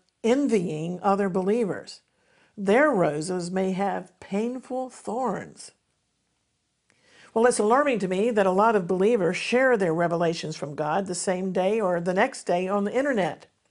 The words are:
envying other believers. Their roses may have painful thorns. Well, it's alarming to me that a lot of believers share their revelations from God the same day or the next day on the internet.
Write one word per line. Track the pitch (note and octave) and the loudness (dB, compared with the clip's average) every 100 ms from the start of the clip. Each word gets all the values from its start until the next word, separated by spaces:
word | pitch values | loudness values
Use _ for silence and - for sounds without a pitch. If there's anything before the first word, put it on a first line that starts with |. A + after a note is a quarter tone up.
| _ _ | _ _
envying | A3+ C4+ C#4 A3 E3+ D3+ E3 F3+ | 0 2 2 0 0 -4 -6 -2
other | G3+ G3 G3 | 0 2 0
believers. | F#3+ F#3 A#3 G3 A2+ - - _ _ _ _ _ - | 0 0 0 -2 -4 -10 -20 _ _ _ _ _ -4
Their | G3 A#3 D4+ | 2 4 4
roses | G#3 D#3+ D3 E3 F3+ F3 | 4 2 0 -4 -4 -4
may | F#3 F#3+ | -2 -2
have | F#3 G3 F3+ F#3 _ | -2 -2 -4 -8 _
painful | - G3 A#3 B3+ - B3+ B3+ | -6 -4 -4 -6 -8 -8 -8
thorns. | - - A#3 B3 F#3 E2 - - _ _ _ _ _ _ _ _ _ _ _ _ _ _ _ - | -10 -8 -4 -4 -4 -8 -16 -20 _ _ _ _ _ _ _ _ _ _ _ _ _ _ _ -6
Well, | A3+ A#3+ | 2 2
it's | A#3+ | 4
alarming | G#3+ B3+ D4 A3 | 4 4 2 0
to | F#3+ | 0
me | F#3 A#3 | 0 0
that | G#3+ F#3+ | 2 4
a | |
lot | F#3 A3+ G#3 | 4 4 4
of | E3+ | 2
believers | F#3 G3+ A#3 F3 E3+ | 2 2 2 0 -2
share | - A#3+ C4 A3+ | 0 2 4 2
their | F3+ | 2
revelations | D#3+ E3+ E3+ E3+ E3+ D#3 D#3 | 0 0 0 0 -2 -8 -8
from | D3+ D3 | -8 -6
God | D3+ F3+ F#3+ | -2 -2 -2
the | F3 | -4
same | G3+ F#3 F#3+ | -4 -2 -2
day | F3+ F#3 A3+ | -2 0 0
or | F#3 F3 | 0 -2
the | F3 | 0
next | F3+ C4+ - | 0 0 -2
day | - F3 F#3 | -2 -2 0
on | G3+ | -2
the | G3+ B3 | -2 -2
internet. | C#4+ A3+ E3 - - _ _ | 0 0 -2 -4 -16 _ _